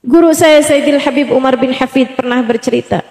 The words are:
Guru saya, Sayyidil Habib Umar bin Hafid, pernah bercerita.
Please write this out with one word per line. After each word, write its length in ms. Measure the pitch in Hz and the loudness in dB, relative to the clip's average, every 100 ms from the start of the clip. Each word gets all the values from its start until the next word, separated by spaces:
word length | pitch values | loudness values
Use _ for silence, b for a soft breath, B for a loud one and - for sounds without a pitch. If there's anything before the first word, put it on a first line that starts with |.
Guru 320 | 247 311 339 | 2 4 4
saya, 320 | 311 330 302 | 4 4 4
Sayyidil 400 | 294 285 294 285 | 2 0 0 0
Habib 240 | 285 254 285 262 | 0 -2 -2 0
Umar 240 | 262 254 | 0 -2
bin 160 | 254 262 | -2 -2
Hafid, 400 | 262 277 254 262 | -2 -2 -2 -4
pernah 240 | 247 247 | -4 -2
bercerita. 640 | 226 233 - 240 - 180 - | -2 -4 -2 -4 -4 -6 -6